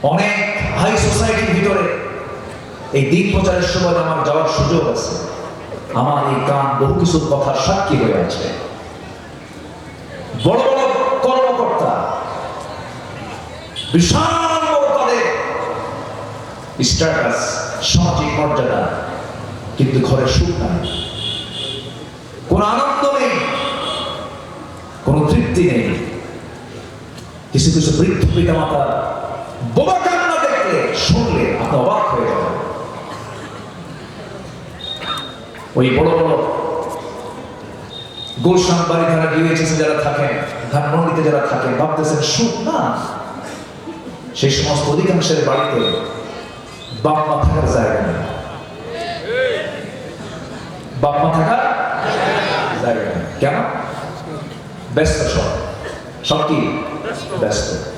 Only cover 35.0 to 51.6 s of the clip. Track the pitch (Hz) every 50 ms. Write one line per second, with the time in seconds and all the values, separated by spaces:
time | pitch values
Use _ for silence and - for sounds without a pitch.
35 | 719 - - - - - - - - - - - - - - 135 127 127 127 139
36 | 156 170 170 160 165 156 - - - - - - - - - - - - - -
37 | - - - - - - - - - - - - - - - - - - - -
38 | - - - - - - - 123 120 175 180 180 - 180 170 170 165 165 170 165
39 | 165 165 165 160 160 156 156 156 165 165 156 160 160 156 160 156 156 156 147 151
40 | 147 147 143 143 143 135 113 - - - - - - 117 120 143 143 147 160 170
41 | 170 160 - 156 156 151 147 139 - - - - - 131 123 - 151 156 151 156
42 | 156 - 151 147 - - - 214 233 - - - 226 311 330 277 - - - -
43 | - - - - - - - - - - - - - - - - - - - -
44 | - - - - - 123 - - 135 139 139 - 156 151 147 143 147 143 147 170
45 | - 190 175 - - - 160 - - 135 135 131 127 - 123 117 - 147 143 -
46 | - - - - - - - - - - - - - - - - - - - -
47 | - 151 151 156 156 156 156 143 - - 160 156 143 - 131 120 107 104 - -
48 | - - 170 - - - - 71 - - - - - - - - - - 466 -
49 | 679 679 679 659 - 403 466 508 523 508 466 605 622 605 605 - 587 - - -
50 | 508 - - - - - - - - - - - - - - - - - - 131
51 | 131 143 143 147 160 160 160 160 160 - 233 -